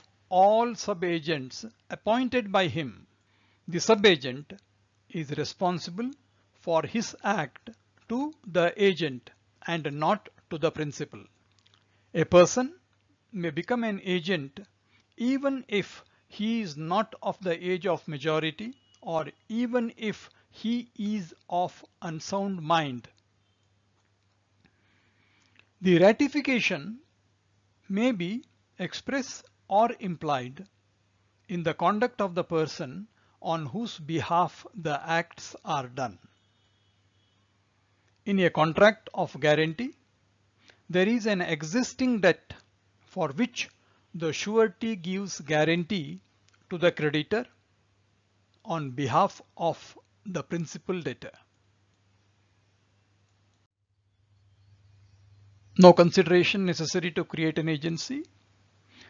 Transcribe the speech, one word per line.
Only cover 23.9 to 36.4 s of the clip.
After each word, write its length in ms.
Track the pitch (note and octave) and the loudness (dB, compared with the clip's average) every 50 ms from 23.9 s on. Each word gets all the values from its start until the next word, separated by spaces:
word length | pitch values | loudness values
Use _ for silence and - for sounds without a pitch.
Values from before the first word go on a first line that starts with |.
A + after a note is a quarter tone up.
| _ _ _ _ _ _ _ _ _ _ _ _ _ _ _ _ _ _ _ _ _ _ _ _ _ _ _ _ _ _ _ _ _ - _ _ _ _ | _ _ _ _ _ _ _ _ _ _ _ _ _ _ _ _ _ _ _ _ _ _ _ _ _ _ _ _ _ _ _ _ _ -20 _ _ _ _
The 180 | F3 F#3 F3 D#3+ | 4 6 6 8
ratification 1000 | F3+ G3+ A3+ - D4 C#4 - D4 B3+ C#4+ C4 A3+ - - F#3+ D3 C#3+ F#3+ A3+ C4+ - _ _ _ _ _ _ _ _ _ _ _ _ _ _ _ _ - | 8 8 6 6 2 0 0 -2 0 0 0 0 0 0 -2 -4 -6 -10 -14 -14 -18 _ _ _ _ _ _ _ _ _ _ _ _ _ _ _ _ -4
may 220 | F#3+ G3+ A#3 C4 | -2 0 2 2
be 320 | B3 F3+ F3 F3 G#3+ B3+ - _ _ _ _ _ _ - | 0 0 -4 -6 -6 -8 -10 _ _ _ _ _ _ -10
express 640 | F3+ F3 - - - - B3+ C#4 B3 - - - - - _ _ _ | -8 -8 -8 -10 -6 -4 -4 -4 -4 -6 -10 -16 -18 -20 _ _ _
or 220 | - F#3+ G3+ A3+ A#3 A3+ - | 0 2 2 2 2 0 -6
implied 640 | A#3+ F#3 E3+ C3 - D3+ C#3+ C3 B2 B2 C3+ C#3+ G3 - _ _ _ _ _ _ _ _ _ _ _ _ _ _ _ - | -8 -8 -8 -6 -4 -4 -4 -4 -4 -8 -12 -16 -20 -20 _ _ _ _ _ _ _ _ _ _ _ _ _ _ _ -8
in 140 | F3+ F3 E3 | -8 -4 -4
the 100 | E3 D3+ | -4 -2
conduct 480 | - F3 F3+ G#3 G#3 A#3+ A#3+ - - | 0 0 0 2 0 -2 -2 -2 -4
of 120 | G3+ F#3 E3+ | -4 -2 -2
the 100 | F3 E3+ | -4 -4
person 640 | - E3+ D#3+ D#3+ C3+ - - E3 B2+ C#3 F3+ G#3 - _ _ _ _ _ _ - | 0 0 0 0 -2 -4 -8 -10 -10 -12 -14 -14 -16 _ _ _ _ _ _ -6
on 220 | - E3 E3 D#3 | -6 -4 -4 -6
whose 300 | B2+ B2+ G#3 A#3+ G3+ - - | -6 -6 -8 -8 -8 -10 -12
behalf 640 | D#3 C#3 E3 D#3 A2+ - E3+ E3+ F3+ D3+ - - - - - | -8 -4 -4 -4 -2 0 2 2 2 0 -2 -10 -20 -18 -14
the 240 | G#3+ D#3 D#3 D3 - - | -8 -4 -4 -4 -4 -4
acts 480 | E3 E3 E3+ E3+ - - - - - - - - | -2 -2 -2 -2 -4 -10 -18 -18 -18 -18 -14 -8
are 220 | - D#3+ C#3+ B2+ | -6 -4 -4 -4
done. 300 | B2 B2 C#3 C3 A2+ F#2 - - _ _ _ | -6 -8 -6 -6 -8 -8 -14 -20 _ _ _